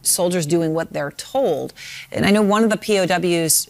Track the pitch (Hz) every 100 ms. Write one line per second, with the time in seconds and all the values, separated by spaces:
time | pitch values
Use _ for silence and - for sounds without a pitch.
0 | - - 180 180 147 170 165 160 165 156
1 | 143 - - 262 240 139 131 - - -
2 | - - 170 208 202 208 226 208 - 202
3 | 180 180 180 170 160 -